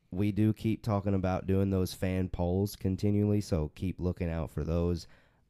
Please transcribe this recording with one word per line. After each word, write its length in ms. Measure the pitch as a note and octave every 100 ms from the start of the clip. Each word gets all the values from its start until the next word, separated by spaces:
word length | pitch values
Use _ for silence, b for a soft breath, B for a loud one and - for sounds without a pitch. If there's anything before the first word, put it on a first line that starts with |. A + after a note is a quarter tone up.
| -
we 200 | F2+ G#2
do 220 | G2+ A2
keep 280 | G#2+ A2 -
talking 320 | A#2 G2+ G2+
about 320 | F#2+ F#2 F#2 F#2
doing 220 | F#2+ G2
those 240 | F#2+ F2
fan 360 | - F#2+ F#2 F2+
polls 460 | - F2 F#2+ G2+ -
continually, 640 | F#2+ F#2 G#2 G#2 G#2 G#2
so 300 | - E2+ D2+ -
keep 240 | F#2 -
looking 300 | F2+ - F2
out 200 | E2 D#2
for 140 | -
those. 440 | D#2+ E2+ F2 E2+ - b b b